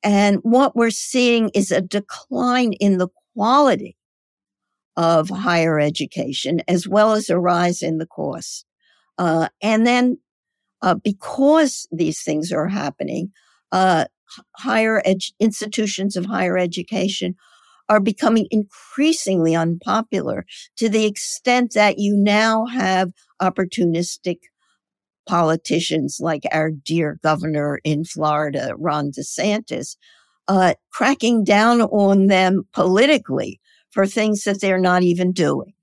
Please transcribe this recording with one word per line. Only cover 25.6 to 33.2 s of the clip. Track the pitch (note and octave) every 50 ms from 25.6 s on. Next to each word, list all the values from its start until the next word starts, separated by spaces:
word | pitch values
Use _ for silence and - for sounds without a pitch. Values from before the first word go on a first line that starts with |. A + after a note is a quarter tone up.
| _ - - E3 E3+ - D#3 D#3+ C3+ D3 - -
like | - E3 D#3+ D3 - - -
our | D#3 D#3 D#3+
dear | D#3+ C#3+ - - D#3+ E3 E3 D3+ D3+ E3
governor | _ D#3 D#3 D3+ - D#3+ D#3 D3+ D3 D3 C#3+ - _
in | D#3 D3+ D3 D#3+
Florida, | E3 - D#3 D#3 D3+ D3+ D3 D3+ D3+ C#3 C3+ - C3 G#2 -
Ron | D3 E3+ D3 D3+ C#3+ C#3+
DeSantis, | C#3 - - - - - - G#3 G#3 G#3+ A3+ - - - C#3+ - - _ _ _ _ _ _ _ _ _ _ -
uh, | F#3+ F#3+ F#3 F3+ - - _ _
cracking | - - - B3 C#4+ - - B3 A#3+ A3+ G#3
down | - G3+ G3+ G#3+ A#3 A#3+ A#3
on | A3+ - - G#3 G3+ G3 G3 G3 F#3+ G3
them | G3 F#3 F#3 F#3 F#3+ F#3+ G3 _
politically | _ - D#3+ F3+ F#3 G3+ A#3+ C#4+ D#4 B3